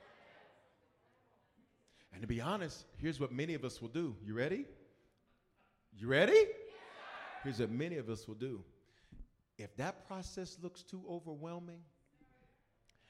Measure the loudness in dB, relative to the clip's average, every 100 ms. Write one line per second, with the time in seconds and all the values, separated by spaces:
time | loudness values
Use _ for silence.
0 | -20 -20 -20 -20 -20 -20 -20 _ _ _
1 | _ _ _ _ _ _ _ _ _ -20
2 | -18 -6 -2 0 0 0 -2 -6 -14 -4
3 | -2 0 0 0 0 0 -2 -6 -4 -2
4 | -2 -2 -2 0 2 0 -4 -12 -20 -20
5 | _ _ _ _ _ _ _ _ _ -4
6 | 6 8 12 10 10 4 -10 -14 -16 -14
7 | -12 -10 -10 -6 -2 2 2 2 0 -2
8 | -4 -6 -6 -6 -4 -6 -10 -20 -20 -20
9 | -18 -16 -16 _ _ -14 -10 -6 -6 -6
10 | -8 -8 -8 -8 -8 -8 -10 -10 -12 -10
11 | -6 -6 -6 -8 -8 -8 -10 -14 -20 -20
12 | _ -20 -20 -20 -20 _ _ _ _ -20